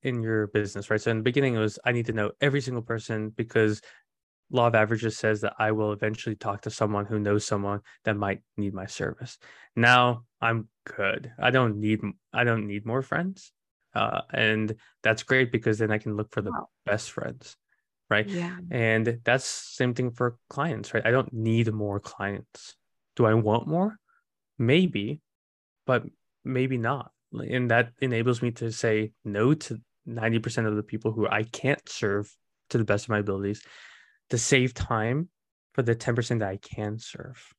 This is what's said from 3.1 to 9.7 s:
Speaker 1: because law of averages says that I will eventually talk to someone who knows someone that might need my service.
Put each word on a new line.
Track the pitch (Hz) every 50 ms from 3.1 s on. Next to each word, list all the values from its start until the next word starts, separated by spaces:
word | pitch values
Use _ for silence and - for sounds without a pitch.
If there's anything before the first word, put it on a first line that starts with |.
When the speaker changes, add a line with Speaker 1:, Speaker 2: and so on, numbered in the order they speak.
| 113 110 107 107
Speaker 1:
because | 107 - 113 113 - 113 110 107 104 104 _ - - - _ _ _ _ _ _ _ _ _ _
law | - 127 120 120
of | 113
averages | 110 107 107 117 107 110 113 107 -
says | - 110 110 104
that | 110 104 - -
I | 110 110
will | 110 107 107 107 104
eventually | 104 - 107 107 113 - 117 107
talk | 104 - 110 101 101 -
to | 110
someone | - - 110 104 104 101 101
who | 101 113 107
knows | 104 101 104 104 101
someone | - 110 104 98 98 101 101 - - - _ _
that | - 107 101
might | 104 98 98 98 _ _ _ -
need | 104 98 92
my | 95 92
service. | 98 - - 101 - - - 127 120 - _ - - - - - _